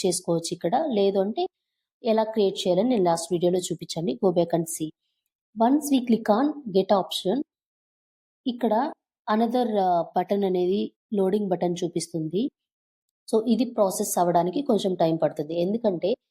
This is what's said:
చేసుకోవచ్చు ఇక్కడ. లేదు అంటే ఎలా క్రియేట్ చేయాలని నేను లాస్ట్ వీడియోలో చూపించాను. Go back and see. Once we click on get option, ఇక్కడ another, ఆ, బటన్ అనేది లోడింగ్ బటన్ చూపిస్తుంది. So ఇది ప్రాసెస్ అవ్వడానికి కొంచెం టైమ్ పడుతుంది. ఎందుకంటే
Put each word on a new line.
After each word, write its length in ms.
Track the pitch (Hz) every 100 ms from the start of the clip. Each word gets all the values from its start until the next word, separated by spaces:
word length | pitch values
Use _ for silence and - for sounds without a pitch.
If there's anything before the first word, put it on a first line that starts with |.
చేసుకోవచ్చు 500 | 185 175 - 165 165 175
ఇక్కడ. 180 | 170 247 320 208
లేదు 200 | 196 196
అంటే 200 | 196 233 370 - _ _ _ _ 240
ఎలా 120 | 220 220
క్రియేట్ 240 | 220 196 196
చేయాలని 280 | 190 175 247
నేను 120 | 233 175
లాస్ట్ 200 | 165 -
వీడియోలో 280 | 175 175 185 180
చూపించాను. 460 | 165 - 165 175 -
Go 60 | 196 175
back 140 | 170 165
and 100 | 160 -
see. 140 | 156 - _ _ _ _ _ 214 233
Once 200 | 294 294
we 60 | 269 240
click 200 | 226 220 208
on 80 | 294 294 214 190
get 140 | 190 196
option, 360 | - - 180 254 - _ _ _ _ _ _ _ _ _ 262
ఇక్కడ 200 | 240 226 214 302 - _ _ - 214
another, 300 | 233 247 226 208 185
ఆ, 40 | 175 165 185
బటన్ 280 | 180 202 196
అనేది 320 | 180 180 202 220 - _ 202
లోడింగ్ 320 | 190 208 202
బటన్ 240 | 175 175 175
చూపిస్తుంది. 640 | 170 170 - 165 156 175 277 - _ _ _ _ _ _ -
So 80 | 220 233
ఇది 140 | 220 254 240
ప్రాసెస్ 380 | 190 185 202 196
అవ్వడానికి 380 | 175 175 180 165 285
కొంచెం 240 | 196 196 180
టైమ్ 140 | 165 160
పడుతుంది. 320 | 151 - 151 170 180
ఎందుకంటే 440 | 226 220 175 180 254 _